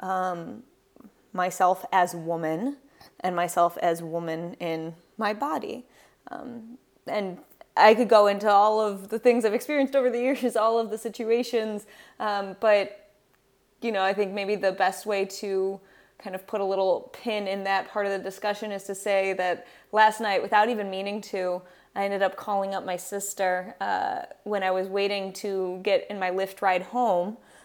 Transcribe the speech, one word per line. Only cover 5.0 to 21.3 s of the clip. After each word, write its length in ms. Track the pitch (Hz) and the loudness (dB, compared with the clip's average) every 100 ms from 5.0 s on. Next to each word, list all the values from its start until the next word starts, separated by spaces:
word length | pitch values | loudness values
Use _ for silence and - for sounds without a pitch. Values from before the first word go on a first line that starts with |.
| _ - | _ -4
my 160 | 214 | -4
body. 540 | 214 285 311 - 240 247 _ _ _ - | -2 -4 -4 -6 -10 -14 _ _ _ -16
Um, 480 | - - 233 226 247 _ _ - | -14 -12 -14 -16 -20 _ _ -6
and 320 | 214 190 180 - - - - | -4 -4 -8 -16 -20 -6 6
I 180 | 214 | 8
could 140 | 226 233 | 8 8
go 180 | 214 208 | 6 6
into 240 | 202 208 | 4 4
all 300 | 202 214 214 | 6 6 4
of 280 | 214 196 190 | 0 -2 -6
the 100 | 220 | 0
things 240 | 247 233 | 4 4
I've 100 | 214 | 2
experienced 400 | 220 - 294 269 | 0 0 0 2
over 160 | 277 247 | 2 2
the 80 | 240 | 2
years, 380 | 247 269 240 220 | 0 0 0 2
<laughs> 0 | |
all 220 | 220 233 | 2 2
of 120 | 226 | 0
the 80 | 214 | -4
situations, 880 | 233 - 226 233 247 233 220 208 - - - - | -6 -6 0 0 2 -2 -2 -6 -10 -18 -20 -8
um, 380 | 214 202 196 190 | -4 -2 -4 0
but, 520 | 220 208 196 - - _ _ _ _ _ _ _ | 4 4 2 -6 -20 _ _ _ _ _ _ _
you 120 | 233 | -4
know, 100 | 202 | 0
I 100 | 190 | 0
think 220 | 196 196 | 0 -2
maybe 220 | 202 196 208 | -2 -4 0
the 160 | 190 | 0
best 340 | 185 185 190 214 | 2 0 0 -2
way 180 | 196 190 | -2 -2
to 540 | - 208 190 190 196 - _ _ - | -4 -4 -2 -2 -4 -12 _ _ -18
kind 160 | 202 | -12
of 120 | 185 185 | -12 -6
put 140 | 214 | -4
a 40 | |
little 460 | 196 190 190 175 - | 0 2 2 2 -2
pin 340 | - 240 214 202 | -10 -4 -4 -2
in 180 | 196 | -4
that 240 | 196 196 190 | 0 0 0
part 160 | 214 | -2
of 80 | 202 | -2
the 60 | 196 | -2
discussion 540 | 196 190 214 202 214 | -6 -6 -4 -4 -6
is 100 | 196 | -8
to 100 | 196 | -8
say 380 | 196 214 196 190 | -6 0 2 2
that 320 | 190 180 170 - - _ | 0 -2 -2 -6 -20 _
last 280 | 214 220 214 | 4 6 4
night, 220 | 220 190 | 0 0
without 260 | - 214 220 | 2 4 4
even 220 | 226 202 | 2 -4
meaning 300 | 190 202 208 | -6 -6 -6
to, 420 | 202 | -6